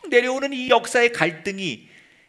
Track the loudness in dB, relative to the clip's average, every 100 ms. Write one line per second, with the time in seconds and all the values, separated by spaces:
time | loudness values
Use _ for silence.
0 | 0 2 2 0 -4 -4 2 2 2 2
1 | 2 2 -2 -2 -8 -6 -6 -8 -12 -20
2 | _ _